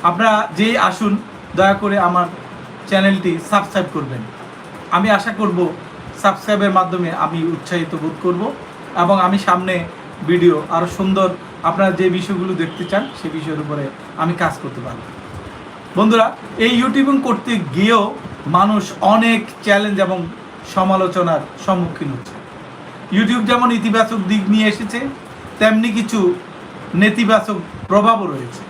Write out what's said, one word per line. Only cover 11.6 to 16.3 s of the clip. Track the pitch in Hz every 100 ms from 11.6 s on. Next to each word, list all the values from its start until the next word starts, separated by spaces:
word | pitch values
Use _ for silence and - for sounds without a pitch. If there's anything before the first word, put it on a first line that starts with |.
আপনারা | 165 165 190
যে | 175 185
বিষয়গুলো | 180 175 185 190
দেখতে | 170 165 - 175
চান | 196 269 -
সে | 165
বিষয়ের | 156 151 151
উপরে | 147 147 139 - - -
আমি | 160
কাজ | 170 165 -
করতে | 143 127
পারব। | 113 110 - - - - - - - - - 180
বন্ধুরা, | 214 226 220